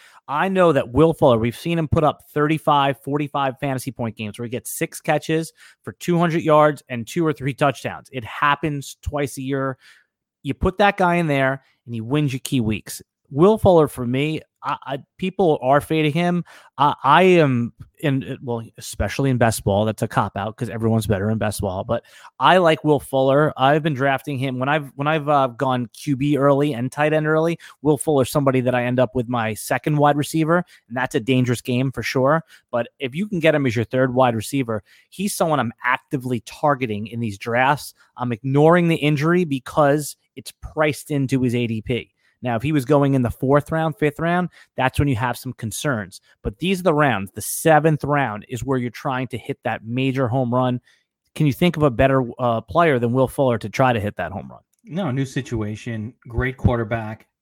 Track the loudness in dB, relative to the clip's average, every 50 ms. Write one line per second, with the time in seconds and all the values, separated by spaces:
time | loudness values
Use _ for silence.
0 | -18 -20 _ -20 _ -8 -4 -2 -2 0 2 2 4 4 4 2 0 0 2 4
1 | 4 4 4 2 4 4 4 4 2 -2 -4 -6 -6 -4 -4 -2 -2 -2 0 0
2 | 2 0 0 -2 _ _ -2 -2 0 0 0 0 0 2 2 2 2 0 -2 -4
3 | -6 -6 -4 -4 -4 -4 -4 -4 -2 -4 -4 -4 -6 -4 -4 -4 -6 -8 -8 -6
4 | -6 -6 -6 -8 -10 -10 -10 -10 -10 -8 -8 -8 -10 -10 -8 -6 -8 -8 -8 -8
5 | -4 -2 -2 -2 -2 -2 -2 -4 -4 -6 -10 _ -20 -20 _ _ _ -16 -16 -8
6 | -4 -2 0 2 2 2 0 0 2 4 4 6 6 4 2 -2 -8 -10 -10 -10
7 | -8 -6 -4 -2 -2 -2 -2 -2 -4 -6 -4 0 0 0 0 -2 -6 -10 -10 -10
8 | -14 -14 -12 -12 -12 -12 -6 -2 0 0 0 0 -2 -4 -4 -6 -8 -12 -16 -14
9 | -12 -8 -6 -4 -6 -6 -6 -8 -6 -4 -4 -2 -2 -4 -6 -8 _ -20 -20 _
10 | _ _ _ _ _ _ _ _ -8 -8 -6 -2 -2 -2 2 2 2 2 2 2
11 | 0 2 2 0 0 0 0 2 0 0 -2 -4 -8 _ _ _ _ -12 -10 -10
12 | -6 -2 -2 0 0 0 -2 -4 -6 -2 -2 0 0 0 -2 -4 -6 -12 -14 -16
13 | -16 -20 _ _ _ _ 0 4 4 4 4 4 4 6 6 6 6 4 0 -4
14 | -4 -2 -2 0 0 -2 -2 -6 -8 _ _ _ -8 -8 -8 -8 -8 -10 -10 -10
15 | -10 _ _ -8 -6 -6 -2 2 2 2 2 2 2 4 4 4 4 2 0 0
16 | 2 2 2 0 0 0 0 -2 -4 -6 -12 -20 -20 _ _ 0 2 2 2 2
17 | 2 4 6 6 8 6 6 6 6 4 2 0 -2 -4 -6 _ -20 -20 _ _
18 | -2 -2 0 0 -2 -6 -8 -10 -6 -6 -6 -6 -6 -10 -16 -18 -16 -14 -6 -6
19 | -4 -4 -2 -2 0 0 2 2 2 2 2 0 0 0 2 2 2 0 -2 -4
20 | -6 -2 -2 -2 -2 -2 -4 -6 -8 -8 -6 -8 -8 -8 -6 -2 0 2 2 2
21 | 2 0 0 0 0 -2 -2 -2 -2 -4 -4 -4 -4 -4 -4 -6 -4 -4 -4 -4
22 | -6 _ -18 -20 -20 -20 -6 0 4 4 6 6 6 4 2 2 2 0 0 0
23 | 0 -2 0 0 2 4 4 4 2 2 0 0 2 2 2 2 0 -2 -2 0
24 | 0 0 0 -2 -4 -6 -6 -6 -4 -4 -4 -4 -2 -2 -2 -2 -4 -6 -8 -6
25 | -2 -2 -2 -2 0 0 2 2 2 0 -2 -2 -2 0 0 0 -2 -6 -10 -10
26 | -4 -4 -2 -2 0 0 0 2 4 4 4 4 2 0 -2 -2 -4 -6 -2 -2
27 | 0 2 2 0 2 2 0 2 0 0 -2 -4 -8 -16 -18 _ 0 0 0 2
28 | 0 0 2 2 2 2 0 0 0 2 2 2 0 0 0 0 0 0 0 0
29 | 0 0 0 -4 -4 -4 -4 -4 -4 -4 -6 -8 -6 -6 -6 -4 -2 0 0 2
30 | 4 4 2 2 -2 -2 -2 -2 0 2 0 0 0 -4 -10 _ _ _ -6 -6
31 | -4 -2 -2 -2 0 2 2 2 2 2 0 -2 -2 -4 -2 -2 -2 -2 -4 -6
32 | -8 -4 -2 0 2 2 2 0 -2 _ -14 -20 _ _ -4 -4 -4 -6 -8 _
33 | -8 -8 -6 -6 -6 -4 -4 2 2 2 4 4 2 0 0 0 -2 0 0 0
34 | 0 2 2 2 2 2 2 0 -4 -4 -4 -4 -2 -2 -4 -6 -8 _ _ _
35 | _ _ -10 -6 -6 -6 -2 -2 0 0 0 0 0 -4 -6 -4 -2 -2 -2 -2
36 | -4 _ -8 -6 -4 -4 -4 -4 -6 -10 -8 -2 0 0 0 0 -2 -4 -4 -6
37 | -6 -8 -6 -6 -6 -6 -6 -6 -6 -2 0 2 2 2 2 0 -4 -10 -18 _
38 | _ _ _ -8 -6 -6 -6 -4 -4 0 2 4 6 6 6 6 4 2 2 2
39 | 2 0 0 2 2 2 2 2 2 0 -4 -6 -8 -4 0 2 4 4 4 2
40 | -2 -6 -12 -16 _ _ _ -20 -18 -18 -18 _ -18 -10 -4 -2 -2 -2 -2 -4
41 | -6 -6 -4 -2 -2 0 0 0 0 0 0 -2 -2 -4 -4 -6 -6 -4 -6 -6
42 | -6 -10 _ _ _ _ _ _ -6 -4 -4 -2 -2 0 0 0 2 2 2 4
43 | 4 4 2 2 0 0 -2 -2 0 2 2 2 2 0 -2 -2 -2 -2 -2 -2
44 | -2 -2 -2 -2 -2 -2 0 0 -2 -4 -6 -14 -20 _ _ -2 0 0 0 0
45 | 0 0 0 0 -2 -4 -4 -6 -8 -12 -10 -8 -10 -8 -8 -6 -4 -4 -4 -4
46 | -6 -8 -14 -20 _ _ _ _ -10 -10 -8 -4 -2 -2 -2 0 2 2 2 4
47 | 2 2 2 0 -2 -6 -8 -10 -10 -8 -8 0 4 4 6 6 6 4 2 0
48 | 0 -2 0 0 0 -2 -4 -8 -10 -10 -10 -8 -4 -2 -2 -2 -2 -4 -8 -8
49 | -6 -6 -4 -4 -4 -6 -8 -10 -8 -8 -10 -6 -6 -6 -6 -6 -6 -6 -4 -2
50 | 0 0 0 0 0 0 0 0 0 0 0 0 0 0 -2 -4 -6 _ _ _
51 | _ _ _ _ _ _ _ 0 0 0 2 2 0 0 2 2 2 2 4 4
52 | 4 4 4 2 0 -2 -4 -2 -2 0 0 -2 -4 -2 0 2 4 4 4 2
53 | 2 2 2 2 2 2 2 0 0 2 0 0 -4 -6 -2 0 2 2 2 0
54 | -2 -4 -4 -6 -8 -8 -8 -10 -12 -12 -16 -20 _ _ _ _ _ -10 -8 -6
55 | -4 -4 -2 -4 -4 -4 -6 -8 -6 -6 -6 -6 -4 -6 -8 -8 -10 -10 -8 -8
56 | -8 -10 -12 _ _ -8 -4 -4 -4 -4 -4 -2 0 0 2 0 0 -2 -4 -6
57 | -6 -8 -12 -14 _ _ _ _